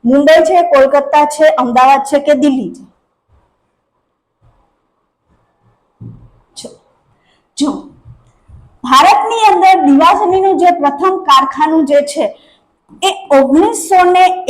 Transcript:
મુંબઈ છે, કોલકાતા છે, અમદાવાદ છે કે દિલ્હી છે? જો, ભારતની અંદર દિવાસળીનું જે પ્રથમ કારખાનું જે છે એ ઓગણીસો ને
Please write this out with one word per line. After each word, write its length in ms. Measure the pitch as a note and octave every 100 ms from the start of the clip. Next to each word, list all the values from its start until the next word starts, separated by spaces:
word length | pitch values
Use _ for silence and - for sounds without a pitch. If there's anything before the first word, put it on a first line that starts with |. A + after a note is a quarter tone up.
મુંબઈ 380 | A#3 C#4 C#4+ D#4+ D#4+
છે, 100 | F4+ E4+
કોલકાતા 520 | C#4+ C4+ C#4+ C#4 D4+ D4 D4
છે, 100 | D#4 D#4
અમદાવાદ 420 | C4+ B3 C4 C4+ C4+
છે 80 | D4
કે 140 | C#4+ D4
દિલ્હી 360 | D4 C4 F#3+ - - _ _ _ _ _ _ _ _ _ _ _ _ _ _ _ _ _ _ _ _ _ _ _ _ _ _ _ _ _ _ _ - - - _ _ -
છે? 140 | - - _ _ _ _ _ _ _ -
જો, 120 | C#4+ C#4+ - _ - - _ _ _ - _ _
ભારતની 600 | B3 C4+ E4+ G4+ A4 A4+ G#4+
અંદર 240 | G4 F#4+ F#4+ C#4+
દિવાસળીનું 680 | C#4 E4 G4+ G#4 F#4+ G4 E4
જે 120 | F4 F4
પ્રથમ 360 | C#4+ C#4 F4+ F#4 -
કારખાનું 560 | C#4 C#4 - D#4 D#4+ C#4+
જે 140 | C#4+ C#4+
છે 120 | D4 A#3 - _ _ _ _ _ -
એ 80 | F#4+ - - C#4
ઓગણીસો 600 | C4 D4 G#4 A4+ - F#4
ને 200 | F4+ F4+ F#4 F#4